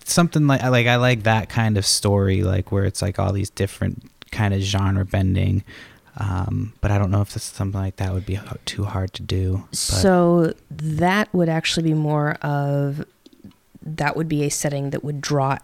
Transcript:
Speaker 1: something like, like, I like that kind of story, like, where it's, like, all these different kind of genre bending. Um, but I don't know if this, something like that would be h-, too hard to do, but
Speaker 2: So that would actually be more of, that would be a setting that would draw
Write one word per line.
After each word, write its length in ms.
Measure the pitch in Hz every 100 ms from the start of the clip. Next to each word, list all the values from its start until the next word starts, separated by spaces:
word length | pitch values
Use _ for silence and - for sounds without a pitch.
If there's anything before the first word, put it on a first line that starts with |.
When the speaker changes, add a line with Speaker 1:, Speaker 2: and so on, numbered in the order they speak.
Speaker 1:
something 420 | - - 175 160 147
like, 160 | 135
like, 240 | 131 127 120
I 100 | 120
like 260 | 123 123
that 240 | 104 110 95
kind 280 | - 113 104
of 60 | 98
story, 560 | - 104 101 98 95
like, 280 | 95 95 95
where 120 | 98
it's, 180 | 98 -
like, 160 | 95 95
all 140 | 95
these 180 | 98 98
different 600 | - 98 - 95 92 - - -
kind 220 | - 104
of 60 | 98
genre 440 | 98 98 98 98
bending. 600 | 95 98 95 95 95 95 - - - - _ -
Um, 560 | 101 92 101 101 104 -
but 100 | 104
I 80 | 101
don't 120 | 101
know 80 | 101
if 100 | 104
this, 120 | -
something 360 | - - 98 98
like 160 | 95 -
that 160 | 95
would 140 | 92 90
be 80 |
h-, 80 | 95 - -
too 200 | - -
hard 280 | 98 95 95
to 80 | -
do, 420 | 92 92 92 92 -
but 60 | -
Speaker 2:
So 760 | - - 190 180 175 175 165 - -
that 640 | - 156 156 175 196 214
would 160 | 180 170
actually 360 | 160 - -
be 100 | 165
more 380 | 156 151 151 147 -
of, 600 | 151 143 143 143 143 143 - _ - _ - - _ -
that 340 | - 160 143 -
would 120 | 165
be 140 | 151
a 60 | 147
setting 400 | - 151 139 139
that 140 | 139
would 160 | 147 147
draw 380 | - 147 135 135